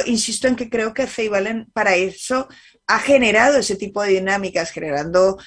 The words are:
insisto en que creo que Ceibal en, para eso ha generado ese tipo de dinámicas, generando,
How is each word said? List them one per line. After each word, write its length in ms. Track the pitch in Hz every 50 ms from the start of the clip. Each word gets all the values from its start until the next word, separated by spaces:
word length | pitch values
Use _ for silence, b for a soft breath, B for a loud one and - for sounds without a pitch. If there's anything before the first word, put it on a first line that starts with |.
| -
insisto 420 | - 233 220 - 226 214 - - 254
en 80 | 247
que 140 | 247 247 233
creo 240 | 240 226 220 220 220
que 120 | - 262
Ceibal 400 | 254 - - 220 214 202 196 196
en, 200 | 220 226 226 220 -
para 240 | - 220 208 202 185
eso 520 | 180 185 190 - - - - 254 262 262 b b b b b b b _
ha 120 | - 214 214
generado 600 | - 269 277 262 247 214 202 220 240 277 294 254
ese 180 | 190 - 196
tipo 260 | 196 202 196 - 208
de 80 | 208 202
dinámicas, 600 | 190 185 190 190 202 196 196 185 - 175 165 -
generando, 680 | - 165 165 151 143 143 151 165 175 185 185 190 196 190 B